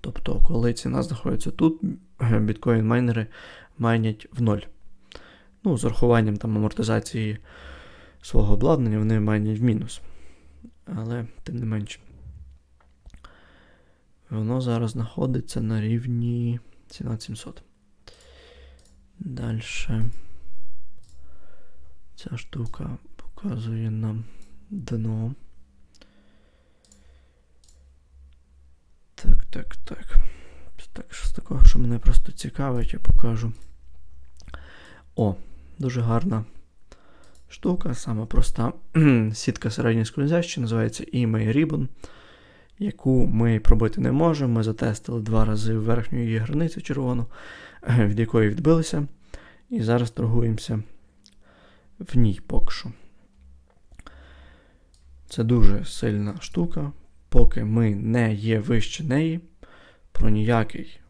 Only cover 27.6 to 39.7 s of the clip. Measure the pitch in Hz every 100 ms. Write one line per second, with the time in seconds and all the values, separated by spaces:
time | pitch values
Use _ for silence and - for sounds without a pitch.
27.6 | _ - - _ _ - - - _ _
28.6 | - _ _ _ _ - - - - -
29.6 | - - - - - - - - - -
30.6 | - - - - - - - - - 143
31.6 | - - 120 120 - 117 - - - -
32.6 | 139 123 117 - - - 120 110 113 110
33.6 | - - - - - - - - - -
34.6 | - - - - - - 107 92 - -
35.6 | - - 131 123 117 117 95 110 110 -
36.6 | - - - - - - - - - -
37.6 | - 180 - 120 - 110 113 - - -
38.6 | 117 - - 160 151 123 110 107 - 113
39.6 | 117